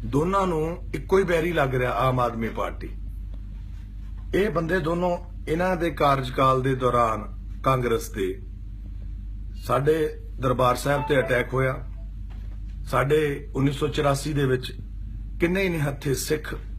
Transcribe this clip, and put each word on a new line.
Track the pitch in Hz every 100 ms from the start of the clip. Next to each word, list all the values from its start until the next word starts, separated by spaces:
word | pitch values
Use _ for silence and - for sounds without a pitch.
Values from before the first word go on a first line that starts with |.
ਦੋਨਾਂ | 110 131 165 196 190
ਨੂੰ | 160 160 175 -
ਇੱਕੋ | 156 135 190
ਹੀ |
ਬੈਰੀ | 185 170 165
ਲੱਗ | 165 139
ਰਿਹਾ | 127 123
ਆਮ | 104 131 127
ਆਦਮੀ | 120 113 110
ਪਾਰਟੀ। | 98 95 - - - - - - - - - - - - - - - -
ਇਹ | 165 208
ਬੰਦੇ | 165 165 185
ਦੋਨੋਂ, | 147 170 180 175 - - -
ਇਹਨਾਂ | 160 185 180
ਦੇ | 165
ਕਾਰਜਕਾਲ | - 147 135 127 135 135 131
ਦੇ | 131
ਦੌਰਾਨ | 127 127 120 117 110 104 - - -
ਕਾਂਗਰਸ | - 131 120 113 -
ਦੇ | 110 95 95 - - - - - - - - - - - -
ਸਾਡੇ | - 123 143 160 151 - - -
ਦਰਬਾਰ | 131 123 127 123
ਸਾਹਿਬ | 143 143 139
ਤੇ | 143
ਅਟੈਕ | 127 123 120
ਹੋਇਆ, | 127 131 127 - - - - - - - - - -
ਸਾਡੇ | - 123 131 151 151 143 -
ਉੱਨੀ | 135 139
ਸੌ | 139 151
ਚੁਰਾਸੀ | 143 143 139 151
ਦੇ | 147 135
ਵਿੱਚ | 127 - - - - - - - -
ਕਿੰਨੇ | 170 185
ਹੀ | 190
ਨਿਹੱਥੇ | 165 143 127 147
ਸਿੱਖ | 127 - 151 - - -